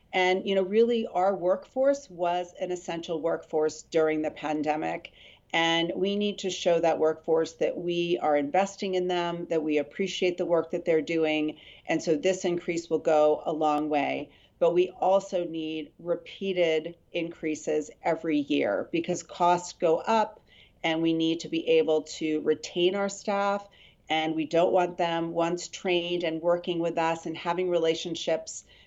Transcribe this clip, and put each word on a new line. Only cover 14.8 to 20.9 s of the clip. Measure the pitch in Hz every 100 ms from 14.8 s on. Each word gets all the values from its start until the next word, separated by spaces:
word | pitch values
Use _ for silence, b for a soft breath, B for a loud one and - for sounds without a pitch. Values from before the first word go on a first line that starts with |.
| 185 -
also | 175 196 196 180
need | 165 165 156 156 151 -
repeated | 170 165 - - 196 180 170 156 165 170 _
increases | 175 165 - 160 151 - 156 143 -
every | 170 160 165 147
year | 143 143 120 95 -
because | 165 170 170
costs | - - 175 170 -
go | - 170 165
up | - 226 214 - b b b b
and | 165